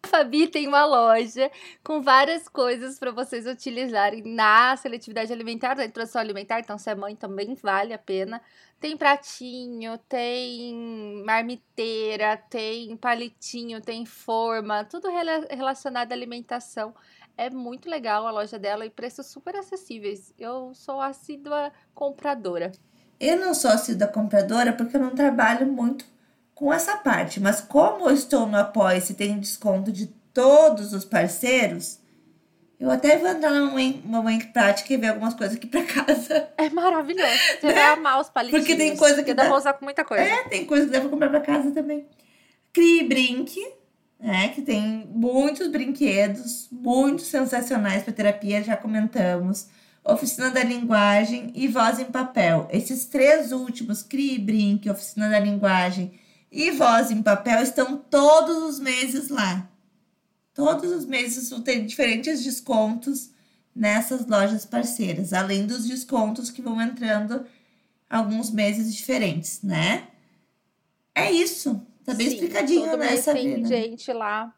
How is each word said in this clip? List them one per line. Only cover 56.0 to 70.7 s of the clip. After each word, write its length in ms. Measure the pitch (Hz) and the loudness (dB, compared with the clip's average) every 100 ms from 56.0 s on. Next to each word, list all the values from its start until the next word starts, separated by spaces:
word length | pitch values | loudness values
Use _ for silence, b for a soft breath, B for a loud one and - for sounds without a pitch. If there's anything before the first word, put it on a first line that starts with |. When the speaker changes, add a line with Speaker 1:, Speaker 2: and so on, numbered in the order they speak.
| 180 B B B B | -6 B B B B
Speaker 2:
e 200 | - 320 | -2 -2
Voz 400 | 277 240 226 226 | 4 6 6 2
em 100 | 220 | 2
Papel, 400 | 214 202 240 226 | 2 2 2 2
estão 340 | 254 - 254 277 | 2 0 0 -2
todos 600 | - 285 285 311 320 320 | 2 6 10 8 6 -2
os 160 | 320 277 | -4 -4
meses 500 | 269 254 262 269 - | -2 -2 -2 -4 -4
lá. 400 | 269 196 180 185 _ _ _ _ _ _ _ _ | -2 -2 -2 -8 _ _ _ _ _ _ _ _
Todos 380 | - 285 330 349 | 0 2 2 -2
os 140 | 349 269 | -4 -2
meses 440 | 262 240 254 247 | -4 -2 -6 -8
vão 120 | 247 | -6
ter 180 | 240 240 214 | -2 -2 -2
diferentes 580 | - 247 226 311 302 | -2 0 0 -2 -4
descontos 880 | 254 254 - 220 214 233 277 277 - b b b b | -4 -8 -2 0 2 -2 -4 -6 -8 b b b b
nessas 540 | - 208 214 233 262 233 | -2 0 2 0 -4 0
lojas 380 | 208 202 214 - | 2 2 0 -4
parceiras, 640 | 240 240 - 190 160 190 | -4 -4 -4 -4 -4 -2
além 340 | 185 190 196 208 | -2 0 -2 -2
dos 220 | 247 226 | -4 -6
descontos 640 | 254 - 262 214 226 240 | -6 -4 -2 -2 -4 -8
que 100 | - | -8
vão 200 | 240 226 | -6 -4
entrando 640 | 233 240 226 214 208 247 262 B B B B _ _ | -4 -4 -2 -2 -2 -6 -8 B B B B _ _
alguns 420 | 226 208 220 220 | -2 0 -2 -2
meses 420 | 214 208 214 220 | 0 0 0 -4
diferentes, 680 | 214 - 254 196 160 160 - | -6 -4 -2 0 -2 -6 -8
né? 440 | 196 165 170 262 - _ _ _ _ _ _ | -4 0 0 -2 -6 _ _ _ _ _ _